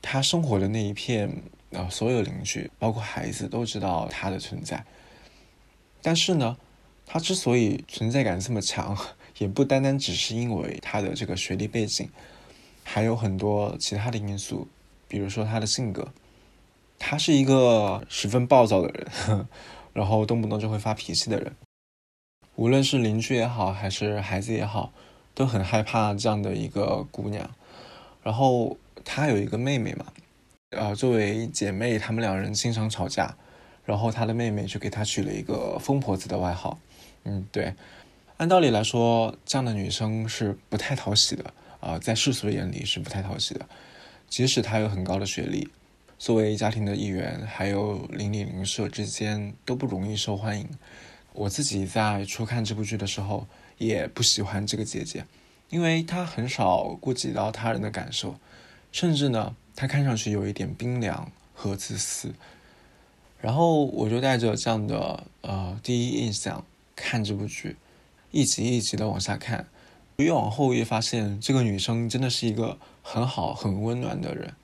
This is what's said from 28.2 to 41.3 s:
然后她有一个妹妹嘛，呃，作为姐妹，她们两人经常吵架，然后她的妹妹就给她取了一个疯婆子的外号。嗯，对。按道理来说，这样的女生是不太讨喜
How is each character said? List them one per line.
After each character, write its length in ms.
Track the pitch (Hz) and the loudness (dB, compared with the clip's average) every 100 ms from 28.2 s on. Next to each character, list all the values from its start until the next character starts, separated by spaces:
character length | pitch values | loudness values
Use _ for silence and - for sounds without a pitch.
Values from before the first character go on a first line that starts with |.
然 100 | 110 | -4
后 460 | 110 135 123 113 - - - | 4 6 6 0 -4 -14 -18
她 240 | - - 147 | -8 0 2
有 100 | 107 | 2
一 100 | 101 | 2
个 100 | 110 | 0
妹 220 | 127 139 | 0 0
妹 160 | 107 - | -2 -6
嘛， 100 | - - _ _ _ _ _ - | -10 -16 _ _ _ _ _ -4
呃， 180 | 107 104 | -2 2
作 160 | 131 | 4
为 360 | 113 104 110 117 | 4 4 0 -4
姐 240 | - 101 | -2 -2
妹， 260 | 95 120 110 | 0 0 0
她 140 | - | 0
们 100 | 113 | -2
两 180 | 113 95 | 0 0
人 140 | 98 | -2
经 180 | 104 123 | -2 0
常 160 | 113 107 | 0 -2
吵 200 | - 90 | -2 -4
架， 280 | - 87 - - - - - | 0 -2 -4 -20 -20 -20 -14
然 140 | - 104 | -2 0
后 140 | 113 | 2
她 120 | 110 | 0
的 80 | 110 | 0
妹 200 | 113 117 | 0 0
妹 160 | 107 107 | 0 -4
就 120 | 107 | -4
给 80 | 104 | -6
她 160 | 107 | -4
取 200 | 107 - | -2 -2
了 100 | 98 | -2
一 80 | 104 | -4
个 380 | - - - - | -4 -2 -2 -4
疯 200 | - 139 | 0 0
婆 160 | 123 95 | 2 -2
子 120 | - | -2
的 100 | 98 | -2
外 160 | 90 | 0
号。 240 | 87 - - _ - - - | -2 -6 -10 _ -20 -20 -12
嗯， 200 | - 101 95 | -6 -6 -4
对。 220 | 104 107 101 - - - - _ - | -4 -4 -6 -16 -20 -20 -20 _ -2
按 100 | 165 | 6
道 120 | 185 | 8
理 100 | 151 | 8
来 140 | 110 | 4
说， 520 | 110 120 117 117 113 - | 2 4 4 6 2 -2
这 140 | - 135 | -4 -2
样 80 | 123 | 0
的 80 | |
女 160 | 107 95 | -2 -2
生 400 | - 110 110 110 | -2 0 0 -2
是 260 | - 107 95 _ | -2 -2 -2 _
不 80 | 104 | -4
太 180 | - 135 | -2 -2
讨 200 | - 104 | 2 2
喜 200 | - | 2